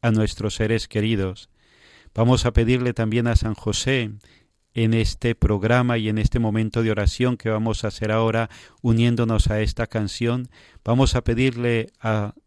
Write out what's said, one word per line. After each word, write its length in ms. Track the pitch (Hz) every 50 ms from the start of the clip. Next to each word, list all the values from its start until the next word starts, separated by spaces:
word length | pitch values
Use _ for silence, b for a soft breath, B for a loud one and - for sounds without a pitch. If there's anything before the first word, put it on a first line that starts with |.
| -
a 80 | 117
nuestros 460 | 110 110 110 101 - - 104 107 -
seres 320 | - 113 107 113 110 - -
queridos. 600 | - 110 104 110 113 101 95 92 110 - - - b b b b b b b b b b b b -
Vamos 320 | - 113 120 127 123 -
a 60 | 123 113
pedirle 400 | - 117 110 127 127 123 123 117
también 340 | - 113 110 107 120 117
a 100 | 120 113
San 180 | - - 110 104
José 560 | - - 110 101 - - 131 135 131 117 107 107 104 b b b b b b _ _ _ _ -
en 180 | - 113 113 113
este 420 | 113 110 - - - - 120 117
programa 640 | - - - 107 101 92 110 120 123 123 123 120 117
y 100 | 107 107
en 100 | 107 110
este 200 | 107 - - 123
momento 420 | 117 110 104 110 113 110 - 117 113
de 80 | 113
oración 460 | 107 101 104 90 - - 123 127 123
que 120 | 113 - 113
vamos 360 | 110 107 110 113 107 - -
a 40 | 107
hacer 240 | - - 110 107 107
ahora, 380 | 113 113 113 110 113 117 107 B B B B B B -
uniéndonos 680 | 120 113 113 117 120 120 113 120 113 113 104 - -
a 120 | 107 107
esta 260 | 107 107 - - 117
canción, 640 | - - 113 107 98 - - 117 117 120 127 123 B B B B B B B -
vamos 300 | - 117 127 135 127 -
a 80 | 127 -
pedirle 680 | - 117 113 131 135 117 117 120 120 117 113 110 - - _
a 340 | - 113 110 107 104 104 - - _